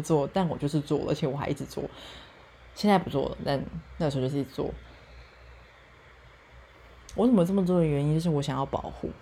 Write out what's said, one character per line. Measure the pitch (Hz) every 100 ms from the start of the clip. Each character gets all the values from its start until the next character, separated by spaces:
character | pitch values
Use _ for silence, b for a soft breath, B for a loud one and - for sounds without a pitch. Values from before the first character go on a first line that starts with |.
做？ | 151 156 139
但 | 190 175
我 | -
就 | 143
是 | 151
做 | 147 143
了， | -
而 |
且 | 147 143
我 | 139
还 | -
一 |
直 | 143
做。 | 139 - - B B B B B B - -
现 | - 208
在 | 190
不 | -
做 | 139 -
了， | -
但 | - 139 - - - -
那 | 156
时 | 135
候 | 127
就 |
是 | 143
一 |
直 | 131
做。 | - - - B B B B B - - - - - - - - - - - - - - - - - -
我 | - 240
怎 |
么 | 226 170
这 |
么 | 196
做 | 180 180
的 | 160
原 | 143
因， | 147
就 | 156
是 | 170
我 | 147
想 | 139 131
要 | 139
保 | -
护。 | - - - -